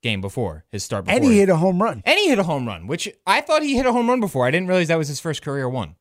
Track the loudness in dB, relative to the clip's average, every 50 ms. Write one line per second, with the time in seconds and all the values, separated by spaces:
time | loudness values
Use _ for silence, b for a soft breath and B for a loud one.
0 | _ -2 -4 -4 -4 -6 -6 -4 -6 -6 -6 -10 -16 _ -10 -10 -8 -6 -6 -6
1 | -2 0 0 2 4 6 6 6 6 4 4 4 4 2 2 2 0 -2 -2 -4
2 | 0 0 2 2 4 2 2 2 2 0 -2 -2 -4 -6 -8 -8 -8 -8 -6 -6
3 | -6 -8 -10 _ _ 0 0 0 2 2 0 0 2 0 0 0 2 2 2 2
4 | 2 0 0 0 -2 -2 -2 0 0 2 0 0 0 0 0 0 2 2 0 0
5 | 0 -4 -6 -8 -6 -6 -8 -6 -6 -6 -6 -4 -4 -4 -4 -4 -6 -8 -12 _